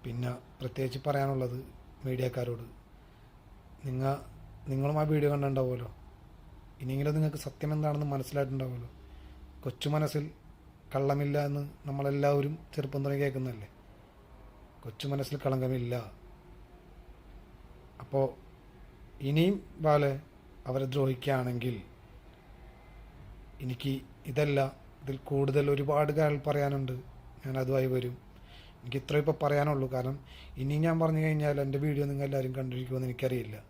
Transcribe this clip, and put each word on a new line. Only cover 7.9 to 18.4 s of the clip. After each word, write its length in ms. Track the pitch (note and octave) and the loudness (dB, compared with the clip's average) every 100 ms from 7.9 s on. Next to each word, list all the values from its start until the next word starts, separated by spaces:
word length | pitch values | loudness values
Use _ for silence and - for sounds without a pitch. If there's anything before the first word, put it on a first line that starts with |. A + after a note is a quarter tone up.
| D3 D3 C#3 | 2 0 -2
മനസ്സിലായിട്ടുണ്ടാവുമല്ലോ. 760 | C3 C#3+ C3+ C3+ C3 B2 A#2+ - - - - - - - | -2 0 0 0 -4 -6 -10 -16 -20 -18 -18 -18 -20 -8
കൊച്ചു 240 | C3+ - D3 | -8 -4 0
മനസ്സിൽ 300 | D3+ D3+ D3+ D3+ - - - - - - | 2 2 0 -4 -10 -20 -20 -20 -20 -4
കള്ളമില്ല 440 | C3+ C#3 C#3+ C#3+ C#3+ C#3+ | 0 2 2 2 2 0
എന്ന് 140 | C#3+ C#3+ - C#3+ | -2 -4 -10 -6
നമ്മളെല്ലാവരും 680 | C#3 C#3 C#3 C#3+ C#3+ C#3+ D#3+ - | -2 0 4 4 4 2 -2 -8
ചെറുപ്പം 280 | - C3+ C#3 | -6 -2 -2
തുടങ്ങി 200 | C#3 C#3 | 0 2
കേൾക്കുന്നതല്ലേ. 440 | C#3+ C3 B2+ A2+ G2+ - - - - - - - - - - - | 2 0 -4 -6 -12 -18 -20 -20 -20 -20 -20 -20 -20 -20 -20 -16
കൊച്ചു 220 | A#2+ - C#3 | -16 -8 -4
മനസ്സിൽ 240 | C#3 C3+ C#3+ C3+ | -2 -2 -2 0
കളങ്കമില്ല. 500 | C3 B2+ C3 A#2+ B2 G#2 - - - - - - - - - - - - - - - - - - - | 2 2 0 0 -2 -4 -14 -20 -20 -20 -20 -20 -20 -20 -20 -20 -20 -20 -20 -20 -20 -20 -20 -20 -18
അപ്പോൾ 220 | - C#3 C3+ - | -2 2 2 -2